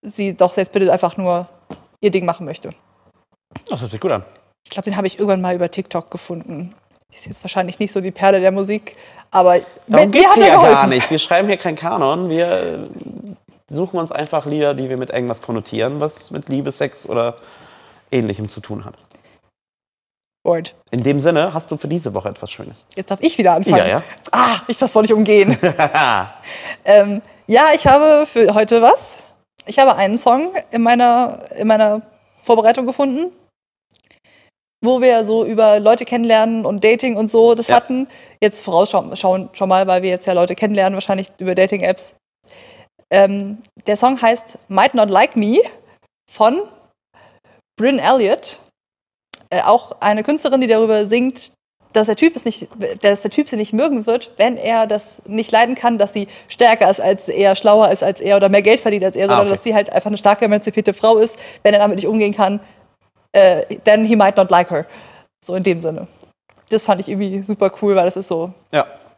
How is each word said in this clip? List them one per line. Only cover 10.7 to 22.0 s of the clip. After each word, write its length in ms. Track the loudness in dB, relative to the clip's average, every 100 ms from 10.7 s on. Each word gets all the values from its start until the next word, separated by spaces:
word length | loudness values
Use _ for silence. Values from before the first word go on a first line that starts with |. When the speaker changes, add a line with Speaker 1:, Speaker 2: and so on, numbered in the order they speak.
| 6
Speaker 2:
gar 120 | 4
nicht. 240 | 0 -2
Wir 80 | -4
schreiben 280 | 0 0 0
hier 80 | -2
keinen 180 | -4 -6
Kanon. 540 | -6 -2 -2 -2 -4
Wir, 200 | -2 -2
äh, 280 | -2 -4 -8 -12 -16 -18 -18 -18 -20 _ _ _
suchen 300 | -10 -8 -6
uns 140 | -8
einfach 320 | -8 -6 -6 -6
Lieder, 280 | -4 -2
die 160 | -2 -6
wir 60 | -8
mit 140 | -6
irgendwas 320 | -6 -6 -10
konnotieren, 580 | -8 -10 -8 -6 -6 -4
was 320 | -8 -8 -16
mit 160 | -14 -8
Liebe, 240 | -8 -8
Sex 360 | -8 -8 -8 -8
oder 280 | -4 -4 -6 -20 -20 -20 _ _ _ _
Ähnlichem 360 | -4 -4 -6 -10
zu 140 | -14
tun 240 | -14 -14 -14
hat. 100 | -20 _ _ _ _ _ _ _ _ _ _ _ _ _ _ -4
Speaker 1:
Word. 280 | -4 -4 _ _
Speaker 2:
In 140 | -4
dem 160 | -2 0
Sinne, 340 | 0 0 -2
hast 160 | -4 -10
du 80 | -12
für 100 | -8
diese 240 | -8